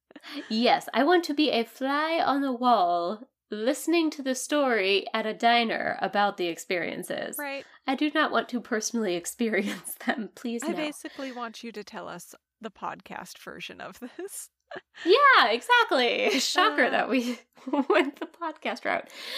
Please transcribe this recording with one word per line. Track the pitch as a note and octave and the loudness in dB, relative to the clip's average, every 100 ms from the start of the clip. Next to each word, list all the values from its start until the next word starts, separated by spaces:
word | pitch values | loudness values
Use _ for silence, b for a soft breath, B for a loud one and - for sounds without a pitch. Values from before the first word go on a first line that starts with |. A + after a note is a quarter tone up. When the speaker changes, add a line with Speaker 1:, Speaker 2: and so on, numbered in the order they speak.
| _ - B C#4+ - | _ -20 B -12 -6
Speaker 1:
Yes, | A3 A#3 D#3+ - | 0 2 2 2
I | A3+ | 2
want | C#4+ F4+ | 4 4
to | E4+ | 2
be | D4 D4+ | 0 2
a | A#3 | 2
fly | A3+ - C4 C#4+ D#4 E4 | -2 -4 -2 -2 0 0
on | - C#4 | 2 0
the | C#4 | 0
wall | A#3+ B3 A3+ F3+ F3 F3 G#3+ - _ _ | 0 4 4 4 2 0 -6 -10 _ _
listening | G#3+ A3 C#4+ - E4+ D#4+ | -4 -2 0 2 2 2
to | D4+ | 0
the | C4 C4 | -4 -4
story | - D4 C4+ A3+ F#3+ G3 - | 0 2 2 2 4 2 0
at | A3 A3 | -2 -4
a | |
diner | G3 A#3 A#3+ A3+ F3+ - - | 0 4 4 2 0 -2 -2
about | G3 G3+ G3+ G3 | -2 2 0 0
the | F3 | -2
experiences. | E3 - F3+ - - F3+ F3 - - | -4 -4 -4 -2 -6 -6 -6 -6 -8
Speaker 2:
Right. | C#4+ C#4 B B - | -8 -10 B B -4
Speaker 1:
I | C4+ | 0
do | D4+ | 0
not | D#4 - | 2 2
want | - A#3 | 0 -2
to | B3 | -4
personally | - G#3+ - A#3 G#3 F3 | -4 -4 -2 -2 -2 -2
<laughs> | |
experience | F3 - A#3 G#3+ G3+ G3+ - - - | -4 -2 0 0 0 -4 -10 -8 -4
them. | - G3+ - | -4 -6 -10
Please, | A#3+ A#3 | -8 -4
Speaker 2:
I | C#4+ | -4
Speaker 1:
no. | E4 | -4
Speaker 2:
basically | D4+ C#4+ D#4 - C4+ | -4 -8 -14 -12 -10
want | A#3+ A#3 A3 | -10 -12 -12
you | A3+ | -14
to | G#3+ | -14
tell | G3+ G#3+ F3 | -14 -12 -12
us | F3 - - _ _ | -14 -16 -20 _ _
the | G#3+ | -16
podcast | - F3+ F3 - G3 F3+ - | -10 -10 -10 -12 -14 -14 -16
version | - - - - | -16 -14 -14 -14
of | - F#3 | -14 -14
this. | B3 - F#4+ - - _ _ | -16 -12 -12 -12 -16 _ _
<laughs> | - - - | -16 -16 -4
Speaker 1:
Yeah, | D#4+ A#4 C#5+ A#4+ B3+ | 4 6 8 6 6
exactly. | A#3 - A#4+ A4 D4+ A#3+ G3+ G#3 | 2 4 4 4 2 2 2 0
<laughs> | C#4 | 0
Shocker | - - F#4+ D4 B3 | 0 2 2 4 2
Speaker 2:
Uh. | |
Speaker 1:
that | - - | 2 0
we | B3+ A#3+ A#3+ - _ - | 0 -2 -6 -12 _ -4
<laughs> | C#4+ C4+ | 0 4
went | G4+ C#4 - | 4 2 -2
the | D#4+ | -12
podcast | - E4+ D#4 - G#3+ | -10 -10 -6 -6 -4
route. | - F2+ - B B | -2 -2 -4 B B